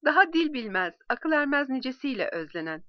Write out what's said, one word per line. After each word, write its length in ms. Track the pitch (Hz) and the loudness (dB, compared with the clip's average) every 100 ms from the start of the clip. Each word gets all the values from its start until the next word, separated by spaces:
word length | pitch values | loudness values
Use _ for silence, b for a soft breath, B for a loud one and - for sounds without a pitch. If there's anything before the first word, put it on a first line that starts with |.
Daha 280 | 320 311 381 | 4 4 4
dil 200 | 320 320 | 4 0
bilmez, 420 | 285 220 185 180 - _ | -2 -4 -2 -2 -6 _
akıl 240 | 240 320 | -4 0
ermez 360 | 311 294 285 277 | 2 2 0 0
nicesiyle 600 | 262 254 254 285 240 165 | -4 -4 -6 -4 -2 -2
özlenen. 560 | 170 160 175 160 156 | -4 -6 -6 -6 -8